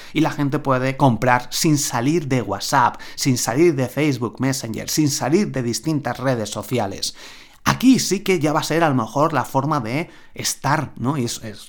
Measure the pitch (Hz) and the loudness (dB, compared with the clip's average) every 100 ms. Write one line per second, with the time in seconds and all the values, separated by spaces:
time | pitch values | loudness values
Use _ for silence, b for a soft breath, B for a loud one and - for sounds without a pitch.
0 | B - 156 143 143 143 135 127 131 135 | B 0 0 0 -2 0 0 0 0 4
1 | 139 110 123 123 - - 165 147 - 120 | 4 4 2 2 0 0 2 2 0 -2
2 | 131 170 143 131 98 98 - 139 117 - | 0 0 0 -2 -2 -4 0 2 2 0
3 | B B 143 120 - 127 175 139 120 135 | B B 0 0 0 4 4 4 -2 0
4 | 151 123 117 - 131 131 117 104 - - | 0 0 -2 -2 -2 -2 -6 -8 -4 0
5 | 151 - 120 175 175 131 120 110 160 151 | 0 0 2 2 2 -2 -4 -2 -2 -2
6 | 127 120 131 120 104 107 - 123 98 95 | -2 -4 -2 -2 -4 -6 -4 -2 -2 -4
7 | - - B B B B - 139 254 214 | -8 -8 B B B B -2 2 6 6
8 | - 196 196 180 147 151 - 156 165 131 | 4 -2 0 2 2 0 0 2 4 2
9 | 110 139 160 143 117 135 139 151 110 139 | 0 2 2 0 0 0 0 -2 -2 -4
10 | 170 B B - 110 - 131 151 120 - | -6 B B -6 -6 -2 0 0 -2 -4
11 | 120 151 117 - 110 98 | -2 -2 -2 -6 -12 -14